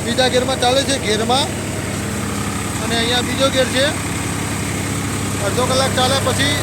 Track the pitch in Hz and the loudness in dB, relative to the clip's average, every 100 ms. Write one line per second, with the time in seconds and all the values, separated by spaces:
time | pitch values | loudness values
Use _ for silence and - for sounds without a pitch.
0 | 226 233 254 247 254 254 247 262 262 269 | -2 0 2 2 2 2 2 2 2 0
1 | 185 214 226 262 320 - - - - - | 0 0 2 2 2 -4 -4 -4 -4 -4
2 | - - - - - - - - 226 233 | -4 -4 -4 -4 -4 -4 -4 -4 0 0
3 | 226 247 240 254 269 262 254 254 285 - | 2 0 0 0 2 2 2 2 0 0
4 | - - - - - - - - - - | -4 -4 -4 -4 -4 -4 -2 -4 -2 -4
5 | - - - - - 233 254 262 269 254 | -4 -4 -2 -2 0 0 2 2 2 2
6 | 254 269 262 247 277 285 | 2 2 2 2 2 2